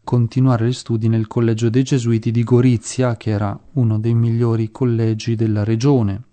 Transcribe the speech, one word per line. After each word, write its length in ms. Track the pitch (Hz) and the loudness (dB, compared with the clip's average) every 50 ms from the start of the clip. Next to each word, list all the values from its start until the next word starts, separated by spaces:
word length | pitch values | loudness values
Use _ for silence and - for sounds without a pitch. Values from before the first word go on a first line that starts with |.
| - | -6
continuare 640 | - 123 120 120 110 - 127 131 131 123 110 113 | -2 0 0 0 0 0 2 2 2 2 2 0
gli 60 | 120 127 | -2 -2
studi 340 | - - - 117 110 113 | -4 -6 -4 -4 -2 0
nel 200 | 113 113 113 110 | 0 0 0 -2
collegio 420 | - - 123 117 113 113 110 117 117 | -2 -2 0 0 0 0 0 0 0
dei 140 | 113 131 135 | 0 0 0
Gesuiti 460 | 131 147 131 117 117 113 110 113 120 | 0 0 0 0 0 0 0 0 0
di 140 | 110 120 117 | 0 0 0
Gorizia, 720 | 110 123 120 120 127 120 110 - - - - 127 123 117 | 2 4 4 4 4 2 0 -2 -6 -4 -2 -2 -2 -2
che 140 | - - 110 | -4 -4 -4
era 280 | 107 101 107 101 101 - - - - | -2 -2 -2 -4 -6 -8 -12 -8 -4
uno 240 | 143 120 110 110 107 | -2 0 0 0 0
dei 140 | 107 117 117 | 0 0 0
migliori 560 | 117 113 117 113 117 120 117 113 113 113 110 | 2 2 2 0 0 0 0 0 0 -2 -4
collegi 640 | - - 131 120 117 113 113 113 110 110 - 117 113 | -4 -2 -2 0 0 0 0 0 -2 -2 -2 -4 -2
della 280 | 110 113 110 104 104 104 | 0 0 0 0 0 0
regione, 600 | 107 113 113 123 143 143 123 110 101 98 107 - _ | 0 0 0 2 2 2 2 2 0 -4 -6 -10 _